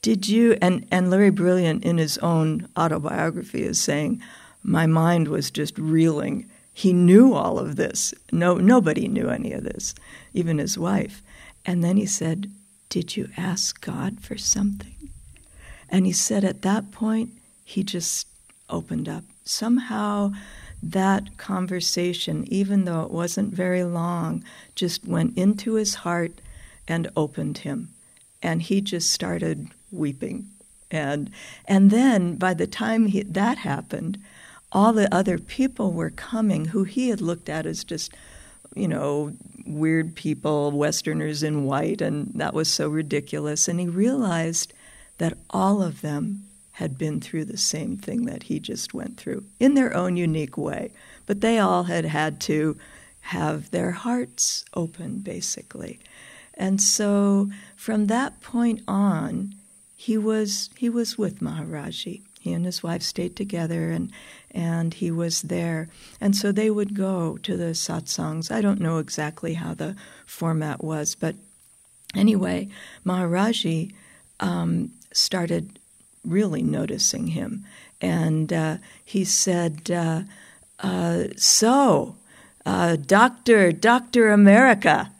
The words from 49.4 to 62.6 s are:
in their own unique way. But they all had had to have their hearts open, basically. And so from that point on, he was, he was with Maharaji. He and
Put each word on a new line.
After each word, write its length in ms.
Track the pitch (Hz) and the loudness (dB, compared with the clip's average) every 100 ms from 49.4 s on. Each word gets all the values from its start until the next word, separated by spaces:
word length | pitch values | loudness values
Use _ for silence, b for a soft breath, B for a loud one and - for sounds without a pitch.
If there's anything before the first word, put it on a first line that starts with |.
| 202 _ | -10 _
in 140 | 254 | 2
their 200 | 277 254 - | 4 2 0
own 200 | 180 175 | -2 0
unique 420 | 170 156 151 - | 0 -2 -4 -6
way. 320 | - - - - B B | -6 -6 -8 -14 B B
But 160 | - 202 | -6 0
they 160 | 220 226 | 2 4
all 240 | 190 180 | 4 2
had 200 | 180 170 | 0 -2
had 360 | 160 151 156 151 | -2 -2 -2 -4
to 340 | - 151 156 151 B B B B | -2 0 0 -2 B B B B
have 500 | - 185 156 156 147 | -10 -4 -2 -4 -4
their 220 | - 175 | -4 -2
hearts 720 | 175 233 247 - - - - - | -4 -2 -2 -4 -4 -4 -4 -8
open, 460 | - 165 165 170 - | -6 -6 -6 -10 -8
basically. 800 | 196 175 165 - - - - - B B B B B | -8 -8 -8 -10 -12 -14 -14 -14 B B B B B
And 260 | - 190 196 | -6 -2 2
so 640 | - - 208 202 202 196 202 202 B B | 2 2 2 4 4 2 0 -4 B B
from 300 | - 220 208 | -4 0 2
that 340 | 226 285 - | 0 -2 -6
point 400 | - 240 233 214 - | -6 0 0 0 -2
on, 680 | 196 202 165 165 - 196 202 _ _ _ | 2 2 2 -2 -6 -8 -12 _ _ _
he 240 | _ - 220 | _ -2 0
was, 500 | 214 220 208 196 - - | 0 0 -2 -4 -8 -4
he 140 | 240 | -2
was 260 | 233 226 - | -2 -4 -2
with 220 | 208 - | -4 -4
Maharaji. 840 | 160 156 160 156 - - - 175 - _ | -8 -6 -8 -10 -10 -10 -12 -12 -18 _
He 120 | - | -6
and 120 | 170 | -4